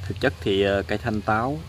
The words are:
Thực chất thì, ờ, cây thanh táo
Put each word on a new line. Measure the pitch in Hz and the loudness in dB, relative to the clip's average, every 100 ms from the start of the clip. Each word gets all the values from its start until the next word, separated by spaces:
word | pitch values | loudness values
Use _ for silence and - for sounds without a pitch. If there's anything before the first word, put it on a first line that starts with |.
| - | -6
Thực | 92 | 0
chất | 127 - | 0 0
thì, | 110 98 | 0 4
ờ, | 98 98 87 | 4 2 0
cây | 101 | -4
thanh | 120 107 | -2 -2
táo | 98 107 123 156 | 0 0 0 -4